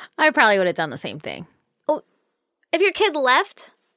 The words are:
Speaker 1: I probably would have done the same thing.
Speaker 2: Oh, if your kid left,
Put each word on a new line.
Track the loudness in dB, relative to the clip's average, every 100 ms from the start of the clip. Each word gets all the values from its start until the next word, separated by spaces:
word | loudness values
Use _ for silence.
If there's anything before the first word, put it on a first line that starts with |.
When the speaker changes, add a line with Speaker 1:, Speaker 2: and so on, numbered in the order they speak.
| -12 0
Speaker 1:
I | 0
probably | 4 4 4
would | 0
have | -2
done | -4
the | -6
same | -10 -12
thing. | -12 -14 -16 _ _ _ -4
Speaker 2:
Oh, | -4 -6 _ _ _ _ _ _
if | 0
your | 0
kid | 2 0 0
left, | 2 2 0 -8 -20 _ _